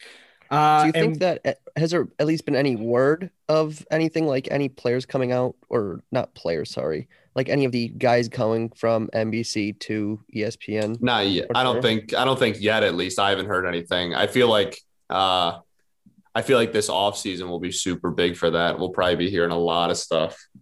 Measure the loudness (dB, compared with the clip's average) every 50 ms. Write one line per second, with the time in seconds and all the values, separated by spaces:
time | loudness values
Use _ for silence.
0 | -20 -20 -20 -20 -20 -20 _ _ _ -2 2 4 6 6 6 6 6 4 4 4
1 | 2 2 2 2 0 0 0 0 -2 -4 -4 -4 -8 -10 -4 -2 0 0 2 0
2 | -2 -2 _ -2 0 0 0 -2 -2 -2 0 2 2 2 0 0 0 0 2 2
3 | 4 4 2 0 -2 -10 _ _ _ 0 0 2 0 0 -4 -10 -8 -4 -2 0
4 | 0 0 0 0 0 0 0 -2 -2 -2 -2 0 0 -2 -4 -4 -2 0 0 0
5 | -2 -2 -2 -2 0 0 0 0 0 -2 -4 _ _ -4 -2 -2 -2 -2 -6 -8
6 | -8 -4 -4 -4 -4 -4 -8 -8 -4 -4 -2 -2 -4 -6 -6 -6 -4 -4 -4 -4
7 | -6 -10 _ _ _ _ -4 -4 -2 0 0 0 0 0 0 -2 -4 -4 -4 0
8 | 2 4 4 4 2 0 -2 -2 0 0 0 0 -2 -4 -6 -2 0 0 0 0
9 | 0 -2 -2 -2 -2 -2 -2 -4 -4 -4 -2 -2 -2 -2 -4 -6 -8 -6 -4 -4
10 | -2 -4 -4 -6 -10 _ -6 -6 -4 -6 -6 -8 -8 -6 -4 -2 -2 -2 -4 -2
11 | 0 0 2 2 2 2 0 0 -2 -2 0 0 2 2 0 2 2 2 0 0
12 | -2 -4 -2 0 2 2 2 2 2 0 0 0 0 2 2 4 2 2 2 0
13 | -2 -2 0 0 2 2 2 0 -2 -2 -2 -2 -2 -2 -2 -4 -4 -2 -2 -2
14 | -2 -2 -2 0 0 0 2 4 4 4 4 4 2 0 -4 -12 -18 _ _ _
15 | _ -4 -2 0 2 2 2 2 0 0 -2 -6 -12 _ _ _ _ _ _ _
16 | _ -20 _ _ _ _ -6 -4 0 2 2 2 2 2 0 -2 -2 0 0 0
17 | 0 0 0 -2 -6 -8 -6 -6 -8 -8 -8 -6 -6 -6 -6 -4 -4 -4 -4 -4
18 | -4 -4 -2 0 0 0 0 0 0 0 2 2 2 0 0 -2 -4 -6 -2 0
19 | 0 0 2 0 0 -2 0 0 0 0 0 0 0 0 0 0 0 0 -2 -4
20 | -4 -2 -2 -2 -2 -2 -6 -10 -20 _ _ -20